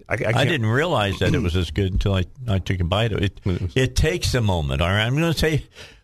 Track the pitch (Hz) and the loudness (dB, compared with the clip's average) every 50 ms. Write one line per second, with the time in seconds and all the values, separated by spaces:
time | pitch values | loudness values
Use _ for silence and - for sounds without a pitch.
0 | - - - 120 - 107 113 113 143 - 175 135 110 110 113 135 156 180 156 117 | -8 -4 -4 -2 0 0 2 2 2 2 0 0 0 0 2 2 2 2 0 0
1 | 104 98 92 - 95 85 85 87 85 87 82 92 87 - - - 98 92 95 98 | 0 0 0 0 2 2 2 2 0 0 0 0 -2 0 -2 -2 -2 0 0 0
2 | - 101 98 92 87 - - - 127 117 101 95 - - 92 90 92 80 98 101 | 0 2 2 0 0 -2 -6 -10 -4 -2 -2 -2 0 -2 -2 -2 0 0 0 0
3 | 117 117 98 - 101 98 - - - 104 87 - 98 87 - 131 131 131 131 - | 0 0 0 0 -2 -2 -2 -2 -2 -2 -2 -2 -2 -2 0 0 0 0 2 2
4 | - 156 180 170 - - - 127 110 104 92 85 76 69 65 69 85 87 98 104 | 2 2 0 0 -2 0 0 0 0 0 0 0 0 -2 0 0 0 2 2 0
5 | 110 117 127 151 165 170 160 - - 160 156 127 - - _ - - - - - | 0 0 0 0 0 0 0 0 0 0 0 0 -4 -6 _ -20 -20 -20 -20 -20